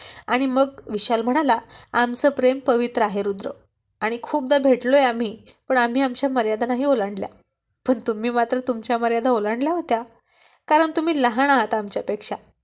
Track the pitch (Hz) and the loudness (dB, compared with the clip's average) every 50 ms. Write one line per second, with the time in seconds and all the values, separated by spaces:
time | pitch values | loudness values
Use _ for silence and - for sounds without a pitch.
0 | - - - - - - 226 254 269 269 254 262 269 269 277 - - - 220 208 | -20 -20 -20 -14 -6 -2 -2 0 0 2 2 2 0 0 -2 -8 -12 -8 -4 -4
1 | - - 247 226 226 240 254 302 320 269 226 240 - - - - - _ - 240 | -2 0 0 0 0 0 0 2 2 2 2 0 -2 -8 -20 -20 -12 _ 0 0
2 | 240 240 240 - - 285 277 - 254 254 262 269 - - 247 240 240 240 240 240 | 0 2 2 2 2 2 2 2 2 2 2 2 0 0 2 2 0 -2 0 0
3 | 226 202 190 202 196 202 196 196 - - - _ _ _ _ _ _ _ _ - | -2 0 0 -2 -4 -4 -4 -6 -8 -12 -12 _ _ _ _ _ _ _ _ -6
4 | - 220 233 240 - - - 302 262 254 285 285 269 277 254 247 - 240 269 285 | -4 -4 -4 -6 -6 -4 -4 -2 0 2 2 4 4 4 4 4 2 2 4 4
5 | 277 247 233 233 240 208 214 - - - - _ _ - 262 254 240 240 240 262 | 4 4 2 0 -4 -6 -6 -10 -18 -20 -20 _ _ -2 0 2 2 2 0 0
6 | 277 262 247 - - 277 262 254 220 214 214 214 233 233 254 240 269 285 277 233 | 0 -2 -2 -2 -2 -2 0 0 0 0 0 -2 -2 -2 -2 0 0 2 2 0
7 | 196 202 208 196 202 - - _ _ _ _ _ _ _ _ _ - - 254 226 | 0 -4 -6 -8 -10 -10 -12 _ _ _ _ _ _ _ _ _ -2 -2 -2 -2
8 | - - 220 208 220 240 240 240 233 233 254 254 254 - 240 226 214 - 247 233 | -2 -6 -6 -4 -4 -2 0 0 0 0 0 -2 -2 -4 -6 -4 -4 -4 -2 0
9 | 233 233 233 233 226 262 247 220 208 208 226 240 269 302 339 349 330 - 240 226 | 0 0 0 0 0 0 0 0 0 -2 -2 -2 -2 -2 -2 -2 -2 -2 -2 -2
10 | 240 - _ _ _ _ _ _ _ _ _ _ _ - 302 311 330 320 311 - | -4 -6 _ _ _ _ _ _ _ _ _ _ _ 2 4 4 4 2 0 -2
11 | 311 330 330 294 254 240 220 233 269 285 277 254 220 208 - 220 208 202 - 208 | 0 0 0 2 2 0 2 2 2 4 4 4 2 2 -2 -4 -4 -4 -6 -6
12 | - - 208 208 - - - - - _ _ _ | -4 -4 -6 -4 -6 -6 -8 -8 -12 _ _ _